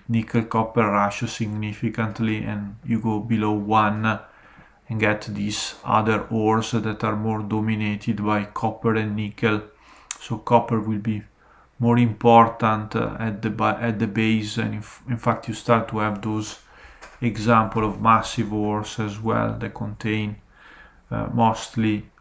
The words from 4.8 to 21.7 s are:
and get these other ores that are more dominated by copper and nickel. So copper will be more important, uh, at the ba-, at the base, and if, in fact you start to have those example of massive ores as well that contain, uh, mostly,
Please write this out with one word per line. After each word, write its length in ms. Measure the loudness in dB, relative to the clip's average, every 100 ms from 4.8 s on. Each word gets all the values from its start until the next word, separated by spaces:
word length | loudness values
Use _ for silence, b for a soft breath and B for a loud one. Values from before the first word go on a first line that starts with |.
| -8
and 100 | 0
get 220 | 2 0 -4
these 460 | -4 -4 -4 -8 -10 0
other 400 | 2 2 0 0
ores 400 | 0 2 2 2
that 320 | -2 -2 -2
are 120 | -2 -2
more 280 | -2 -2
dominated 840 | -2 -2 0 0 -2 -2 -2 -2 0
by 200 | 0 -2
copper 500 | -4 -4 0 0 0
and 200 | 0 -4
nickel. 460 | -6 -2 0 0 -4 b b b b -12
So 180 | -8 -8
copper 420 | 2 2 4 -2
will 200 | 0 -2
be 240 | -2 -4 -6 b b b b _
more 200 | 4 4
important, 960 | 4 4 8 10 8 4 0 0 -2 -4
uh, 220 | -4 -4
at 220 | -6 -2
the 80 | -4
ba-, 280 | 0 0 0
at 200 | -2 0
the 80 | 0
base, 500 | 2 2 2 0 -4
and 180 | -4 -6
if, 260 | -10 -16 -6
in 100 | -2
fact 300 | 0 -2 -4
you 60 |
start 340 | -8 2 2 2
to 100 | -2
have 220 | -2 -2
those 380 | -4 -4 -6 -12 B B B B B B
example 640 | -4 0 4 4 4 0 -2
of 160 | 0
massive 520 | 4 4 2 -4 -2
ores 460 | -2 -2 -2 -4 -6
as 200 | -6 -4
well 380 | -2 0 0 -4
that 140 | -8
contain, 640 | -8 -10 -6 -4 -2 -4 -8 _ B B B B B _
uh, 160 | -6 -2
mostly, 760 | 2 2 2 -4